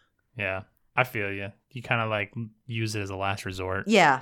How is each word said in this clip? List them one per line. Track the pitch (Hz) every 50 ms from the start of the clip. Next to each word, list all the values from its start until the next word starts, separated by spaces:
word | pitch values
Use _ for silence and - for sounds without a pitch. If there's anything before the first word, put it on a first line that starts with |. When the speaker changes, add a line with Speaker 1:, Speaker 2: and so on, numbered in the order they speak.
| _ _ _ _ _ _ - -
Speaker 1:
Yeah, | 104 95 95 95 95 _ _ _ _ _ -
I | - 127
feel | - - 117 101 98 98
you. | 98 101 98 98 _ _ _
You | - 123 113
kinda, | - 127 117 113
like, | 110 107 104 101 98 - 117 117 107 - _ _
use | - 117 113 113 107 107
it | 107 101
as | 95
a | 98
last | 95 95 98 98 101 -
resort. | 98 92 92 92 92 92 98 - 202
Speaker 2:
Yeah, | 220 202 175 151 135 123